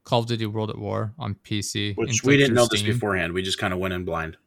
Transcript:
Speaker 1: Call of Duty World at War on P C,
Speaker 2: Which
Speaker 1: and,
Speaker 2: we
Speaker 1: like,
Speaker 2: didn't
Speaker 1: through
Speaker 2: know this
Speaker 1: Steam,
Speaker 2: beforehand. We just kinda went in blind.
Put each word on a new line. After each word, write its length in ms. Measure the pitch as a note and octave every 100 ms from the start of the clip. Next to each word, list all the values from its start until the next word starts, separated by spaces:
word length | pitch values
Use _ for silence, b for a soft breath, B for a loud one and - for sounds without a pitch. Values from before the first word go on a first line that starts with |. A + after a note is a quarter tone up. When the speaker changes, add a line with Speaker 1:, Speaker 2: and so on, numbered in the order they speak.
Speaker 1:
Call 160 | - B2
of 60 | A#2
Duty 200 | A#2 A2
World 240 | A2 G#2+
at 80 | A2
War 340 | G#2 G#2 G#2+ G#2
on 160 | A2
P 260 | G2 - G#2
C, 300 | G2 G#2+ G#2
Speaker 2:
Which 160 | G2 A2+
Speaker 1:
and, 80 | A2
Speaker 2:
we 120 | B2+
Speaker 1:
like, 40 | C#3
Speaker 2:
didn't 80 | C3
Speaker 1:
through 60 |
Speaker 2:
know 140 | A2+ A#2
this 100 | G#2+
Speaker 1:
Steam, 120 | G#2
Speaker 2:
beforehand. 380 | A#2+ G#2 F#2+ E2+
We 100 | F2
just 160 | F#2+ F#2
kinda 180 | G#2 F#2
went 180 | F#2
in 100 | F2+
blind. 320 | F2+ E2 D#2+ E2